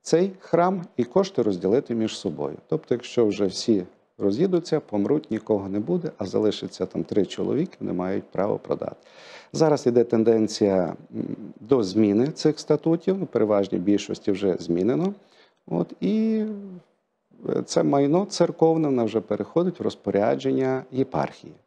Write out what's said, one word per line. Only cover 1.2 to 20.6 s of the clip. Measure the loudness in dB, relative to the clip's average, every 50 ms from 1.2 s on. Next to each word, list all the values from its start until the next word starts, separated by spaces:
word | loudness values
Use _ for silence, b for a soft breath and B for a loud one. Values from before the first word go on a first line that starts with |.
| 0 2 0 0
розділити | 0 0 0 0 0 2 2 2 0 -2 -2
між | -2 -2 -2 -4
собою. | -6 -6 -6 -6 -4 -6 -8 -8 -10 _
Тобто, | _ -4 -4 0 -2 -2
якщо | -2 -2 -4 0 2 2
вже | 2 2 0 -2
всі | -2 -2 -2 0 2 2 2 0 -4 _ _ _ _ _
роз'їдуться, | -2 -2 0 2 2 0 2 0 -2 0 -2 -4 -4
помруть, | -4 -4 -2 -2 0 2 0 -2 0 -4
нікого | -6 -6 0 0 0 0 0 -2
не | -4 -4
буде, | -2 0 -2 -2 -2 -6 -8
а | -8 -8
залишиться | -2 0 2 2 2 0 -2 -8 -12 -6 -6 -6
там | -4 -4 -8 -6
три | 0 0 0 0
чоловіки, | 0 -2 -6 -4 -2 -2 -2 -2 -4 -6 _
вони | -8 -6 -4
мають | -4 -4 -4 -4 -6 -8
право | -6 -4 -4 -2 -2 -2
продати. | -4 -4 -6 -6 -4 -4 -10 -10 _ B B B B B B B B B B 0
Зараз | 2 2 2 2 2 2
іде | 2 4 4 4
тенденція, | 4 2 2 4 4 4 4 2 0 0 2 2 4 4 2 0 0 -4 -10 -16 _ -10
м, | -8 -8 -8 -8 -10 -12 -18 -16 -18
до | 0 2 2 2 2
зміни | 0 2 4 4 6 4 4 2
цих | 0 -2 0 0 0 0 0
статутів, | 0 0 0 0 2 0 0 0 0 -2 -2 -2
ну, | -4
переважній | -4 0 0 2 4 4 2 2 0 -2 -2
більшості | 2 2 2 2 0 -4 -8 -4 -2 -2
вже | -2 0 0 0 0 -2
змінено. | -2 -2 0 0 2 2 0 0 0 -2 -4 b b b b b b b b b _
От, | -6 -4 -4 -4 -4 -6 _
і, | -2 -2 0 0 0 0 0 -2 -4 -6 -8 -12 -14 -16 -16 -18 _ _ _ _ _ _ _ _ _ _ _ _ -6 -4
е, | -4 -4 -4
це | -2 -2 0 2
майно | 2 2 2 2 2 2 0 -2
церковне, | -2 0 0 0 0 2 2 2 2 4 2 0
воно | 0 0 0 0
вже | 0 0 -2
переходить | -2 -2 -4 -4 -4 -2 -2 0 0 0 -2 -2
в | -4
розпорядження | -4 -4 -4 _ -2 0 2 2 2 0 0 0 -2 0 0